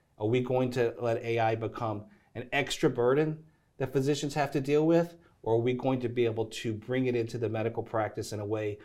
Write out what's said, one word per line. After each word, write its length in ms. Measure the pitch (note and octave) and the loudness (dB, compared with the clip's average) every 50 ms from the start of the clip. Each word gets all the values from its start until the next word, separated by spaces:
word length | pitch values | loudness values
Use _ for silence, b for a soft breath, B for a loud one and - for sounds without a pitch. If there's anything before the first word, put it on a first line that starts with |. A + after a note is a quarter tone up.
| _ _ _ - | _ _ _ -4
Are 100 | G#2+ A2 | 0 2
we 120 | A#2+ B2+ | 2 2
going 300 | B2 B2+ B2+ B2+ B2+ B2 | 2 2 2 2 2 2
to 220 | B2 C3 A#2+ A#2 - - | 2 0 0 0 0 -2
let 200 | A#2+ A#2 A2+ A2+ A2 | 0 0 0 0 -2
A 160 | A#2 A#2 A#2 | 0 0 2
I 140 | A2+ A2+ A2+ | 2 2 2
become 480 | A2 A2+ G#2 G#2+ - A#2+ A2 G#2+ G#2 G2+ b b b b b b | 0 -2 -6 -4 -4 -4 -4 -4 -6 -8 b b b b b b
an 140 | A2 - - | -12 -8 -2
extra 380 | - C#3+ C3+ - - - - D3 | -2 -2 -2 -2 0 0 0 2
burden 480 | A#2+ A#2+ A#2+ B2 C3+ D3 D#3 D#3 D#3 - b b b b b b b - | 2 2 4 4 4 4 2 0 -2 -6 b b b b b b b -6
that 140 | C3+ C3 | -6 -2
physicians 420 | - C#3 C3 C#3+ D3 C#3+ D#3 C#3+ - | 0 0 2 2 0 0 -2 -2 0
have 180 | D3+ C#3 C3+ | 0 0 0
to 80 | - D3 | 0 -2
deal 260 | C3+ C3+ D3 D3+ D#3 | 0 2 2 4 6
with? 300 | D#3+ E3+ E3 F3 E3+ - b b b b b | 6 6 4 4 2 -4 b b b b b
Or 120 | - A2 A2+ | 0 0 2
are 40 | A#2 | 2
we 140 | A#2 B2+ | 2 2
going 280 | B2+ B2 - C3 C3 B2 | 0 0 0 0 0 0
to 80 | B2 A2 | -2 -2
be 160 | A#2+ B2 A#2 | 0 2 2
able 200 | A2+ G#2+ A2+ A2 | 2 2 -2 -4
to 280 | - - - - A#2 G#2+ | -4 -6 -6 -4 -4 -4
bring 320 | G2+ - - B2+ C3 C3 | -4 -4 -2 -2 0 0
it 100 | B2+ B2 | 2 0
into 220 | A#2+ A2+ A2+ - A#2 | 0 -2 -2 -4 -4
the 100 | A2+ G#2 | -4 -2
medical 340 | A2 A2 G#2+ A2+ A2 A2+ | -2 -2 -2 -2 -2 -4
practice 500 | A2 - - A2 G#2+ G#2 - A#2 G2+ - | -6 -2 -2 -2 -2 -2 -4 -6 -8 -6
in 80 | A2 G#2 | -6 -6
a 40 | G#2 | -4
way 340 | G2+ A2 A2 G#2+ G#2 G#2 B | -4 -2 -2 -2 -4 -6 B